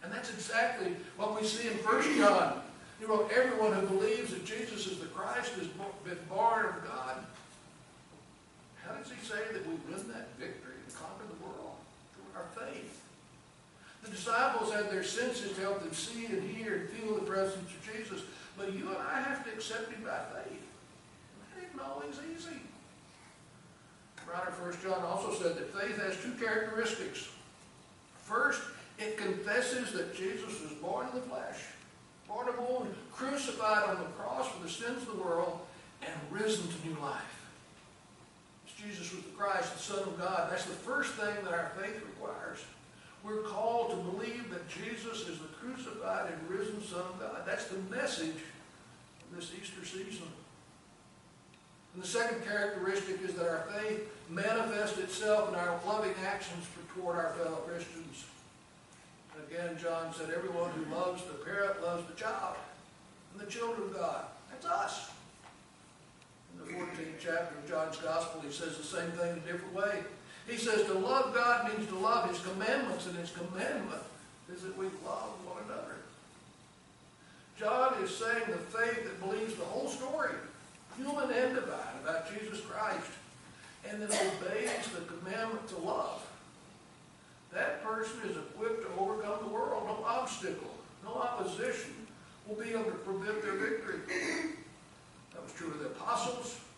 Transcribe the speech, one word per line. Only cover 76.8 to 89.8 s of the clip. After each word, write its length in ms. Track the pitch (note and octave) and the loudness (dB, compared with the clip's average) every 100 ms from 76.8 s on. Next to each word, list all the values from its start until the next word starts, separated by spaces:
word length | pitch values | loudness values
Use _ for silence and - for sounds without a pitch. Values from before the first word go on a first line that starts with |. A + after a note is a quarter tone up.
| - - - - - - - - | -20 -20 -20 -20 -20 -20 -20 0
John 440 | G#3+ B3+ C4 A#3+ | 4 8 8 6
is 140 | F#3+ - | 0 2
saying 280 | A3+ A3+ A3+ | 4 4 4
the 120 | F3 | 0
faith 460 | - A3+ A#3 A#3 | -2 2 4 4
that 160 | F#3+ F3+ | -2 -2
believes 340 | F#3+ A3 A3+ | 0 0 0
the 100 | - | -2
whole 240 | - - - | -2 0 0
story, 440 | - B3+ D#4 - D#3 - - - - - - | -2 0 2 2 0 -6 -14 -18 -20 -16 -6
human 340 | C4+ D4 B3+ | 0 2 4
and 260 | A#3+ B3+ - | 6 6 4
divine, 440 | - - - - | 0 -4 -4 -4
about 300 | - E3 D#3+ | 0 0 0
Jesus 280 | G#3 G#3+ - | -4 -4 -6
Christ, 500 | - - G#3+ F3+ - - - - - - - - - | -4 -2 0 0 -4 -10 -14 -18 -18 -18 -18 -12 -8
and 140 | G#3 | -4
then 80 | G#3 | 0
obeys 800 | - F#4+ - - G#3+ A3 - - | 4 4 2 0 0 2 0 -2
the 80 | E3+ | -4
commandment 640 | E3+ E3+ F3+ G#3+ A3+ A3 - | -6 -6 -4 -2 0 -2 -4
to 80 | F3+ | -4
love. 440 | E3 - G#3+ - - - - - - - - - - - - - - | 0 0 0 -2 -8 -14 -18 -20 -20 -20 -20 -20 -20 -20 -20 -20 -8
That 300 | - - - | 0 2 2
person 380 | - A3 A3 - | 0 0 0 -2
is 120 | G3+ E3+ | -4 -4
equipped 460 | C#3+ - A3+ A3 | -6 -4 0 0
to 180 | F#3+ F3+ | -2 2
overcome 440 | G3 G#3+ G#3+ G#3+ | 2 2 0 0
the 80 | G#3+ | 0
world. 320 | G#3 B3+ A3+ | 0 2 2